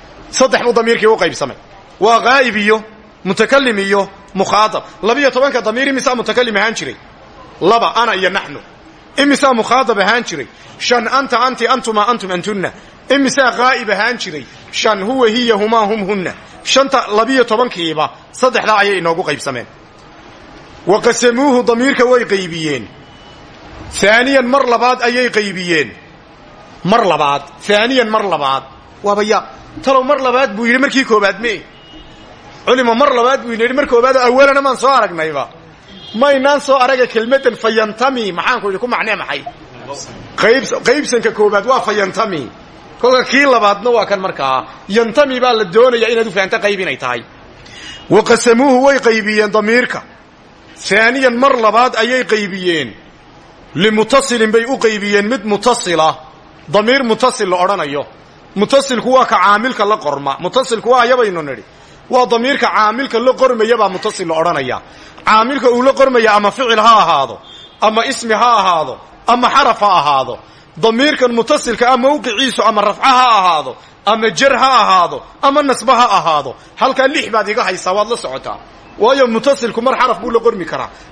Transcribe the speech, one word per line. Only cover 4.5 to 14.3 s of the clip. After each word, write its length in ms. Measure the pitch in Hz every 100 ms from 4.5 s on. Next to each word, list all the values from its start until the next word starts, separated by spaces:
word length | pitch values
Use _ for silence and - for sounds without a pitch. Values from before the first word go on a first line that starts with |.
| 202 214 156 - -
Labiyo 300 | 202 262 277
tobanka 300 | 254 277 247
damiir 260 | 214 226 277
imisaa 280 | 262 262 254
mutakallim 400 | 220 220 240 208
ahaan 160 | 220
jiray? 220 | 220 143 110 - - - - - -
Laba, 340 | 165 233 180 226
ana 180 | 226 190
iyo 140 | 185
naxnu. 300 | 190 - 135 - - - - - -
Imisaa 360 | 285 277 277
mukhaadab 460 | 233 208 247 247 202
ahaan 240 | 190 240
jiray? 240 | 226 160 120 - - -
Shan, 280 | - 240 226
anta, 320 | 262 262 233
anti, 280 | 254 247 233
antuma, 380 | 254 233 214 208
antum, 240 | 233 190
antunna. 400 | 180 196 202 147 - - - -
Imisaa 420 | 277 269 - 254
ghaayib 380 | 233 247 254 214
ahaan 280 | 196 220 240
jiray? 280 | 185